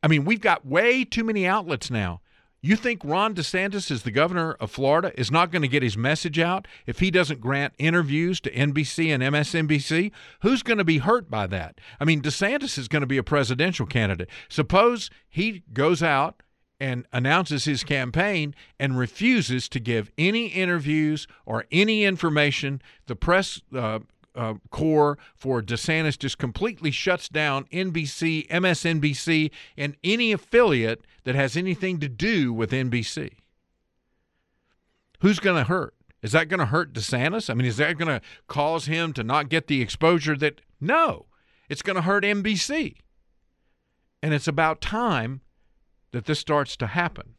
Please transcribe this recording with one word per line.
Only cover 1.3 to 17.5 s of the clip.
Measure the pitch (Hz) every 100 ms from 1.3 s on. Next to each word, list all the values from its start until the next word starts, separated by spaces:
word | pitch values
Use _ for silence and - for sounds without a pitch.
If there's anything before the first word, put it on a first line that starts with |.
| 214 180
outlets | 202 170 135 -
now | 117 95 85 _ _ _ _
you | 147 220
think | 247 220
Ron | 143 165 214
DeSantis, | 185 151 185 196 202 -
as | 131
the | 120
governor | 110 160 180 160
of | - 110
Florida, | - 135 151 190 -
is | 127
not | 156 175
gonna | 170 143
get | 139
his | 127 101
message | 120 151 170 151
out | 165 190 - - -
if | 120
he | 190
doesn't | 180 160 139
grant | 113 139 139 _
interviews | 147 170 156 147 170 185
to | -
N | - 143
B | 143
C | 143 - 160
and | 143
M | 131
S | 147 147
N | 170 156
B | 151
C? | 135 160 202 - - -
Who's | 202 262
gonna | - 220
be | 170 160
hurt | 139 240 180
by | 113 98
that? | 95 78 - - -
I |
mean, | 147 156
DeSantis | 147 - 196 285 269 -
is | 123
gonna | 156
be | 135 135
a |
presidential | - 147 123 127 170 180
candidate. | 117 127 107 90 87 - -
Suppose | - 143 180 233 240 - - _
he | - 214 196 -
goes | 113 147 170
out | 165 139 156 - _ _ _ _
and | 135 123 120
announces | 127 127 165 180